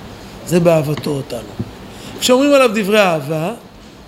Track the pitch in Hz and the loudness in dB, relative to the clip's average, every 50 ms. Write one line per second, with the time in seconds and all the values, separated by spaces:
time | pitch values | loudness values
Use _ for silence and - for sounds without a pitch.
0 | - - - - - - - - - - 160 180 170 175 165 156 143 151 147 - | -16 -18 -18 -18 -18 -18 -18 -14 -4 0 2 4 4 4 4 4 2 0 -4 -4
1 | - 160 143 139 127 - 123 117 110 - - - 113 - - - - - - - | -4 -4 -4 -6 -6 -8 -10 -12 -12 -12 -10 -10 -10 -10 -12 -18 -18 -18 -18 -18
2 | - - - - - 247 254 254 285 285 285 269 262 240 196 220 202 185 214 214 | -16 -14 -10 -4 2 2 4 4 6 6 6 6 4 4 2 0 0 2 4 4
3 | 202 185 170 156 139 143 165 156 160 190 240 240 - - - - - - - - | 4 4 2 -2 -4 -4 -4 -4 -4 -6 -6 -8 -14 -20 -20 -20 -20 -20 -20 -20
4 | - | -20